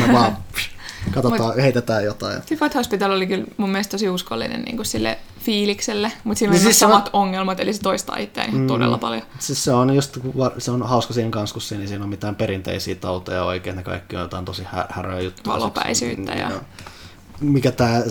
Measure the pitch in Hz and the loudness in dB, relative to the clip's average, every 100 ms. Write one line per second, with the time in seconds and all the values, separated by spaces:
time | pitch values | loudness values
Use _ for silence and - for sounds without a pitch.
0 | - 240 - - - - - - - - | 8 6 6 2 -8 -6 -6 -8 -14 -8
1 | - 135 123 117 113 110 135 120 117 110 | -4 0 2 2 2 4 4 4 2 0
2 | 104 101 98 101 - 311 294 285 240 196 | 0 -2 -6 -6 -4 0 0 0 0 0
3 | 196 196 185 190 220 - 202 190 202 196 | 2 0 0 -2 -4 -4 -2 -2 -2 -2
4 | 208 180 - 113 - - - 233 214 110 | 0 -2 -4 -4 -4 -6 -6 -6 -4 -2
5 | 110 - - - - 208 208 202 - 214 | -2 -4 -8 -6 -2 0 0 0 -2 -2
6 | 214 - 226 214 208 175 214 - 208 208 | -2 -4 -4 0 4 6 8 8 10 8
7 | 202 208 196 185 190 185 - 208 196 - | 6 2 2 0 -2 0 -2 0 -2 -2
8 | - - 208 - 113 135 131 123 117 117 | -4 -6 -6 -4 -2 0 2 2 2 0
9 | 117 113 - - - 135 147 123 127 139 | -2 -6 -8 -10 -6 -2 2 4 4 4
10 | 143 131 127 131 127 - 120 123 110 127 | 0 -4 -4 0 0 -2 -2 -2 2 0
11 | 139 120 113 113 104 117 - 104 101 101 | 2 0 0 -2 -4 -6 -8 -6 -6 -6
12 | 101 98 104 98 107 95 92 92 98 92 | -6 -6 -6 -2 -2 -2 -4 -6 -4 -6
13 | 92 92 92 92 90 92 90 92 92 90 | -4 -4 -4 -2 -2 -4 -6 -8 -6 -8
14 | - 90 87 92 90 92 92 92 - 98 | -8 -8 -6 -8 -8 -8 -8 -6 -6 -6
15 | 92 92 92 - 214 - 113 - - - | -6 -4 -6 -6 -4 -2 -2 -2 -2 0
16 | - 113 95 90 95 95 - - - - | -2 -4 -6 -4 -4 -6 -10 -18 -18 -18
17 | - - - - 147 139 127 - 120 117 | -20 -20 -18 -4 2 4 2 2 2 2
18 | 117 | 0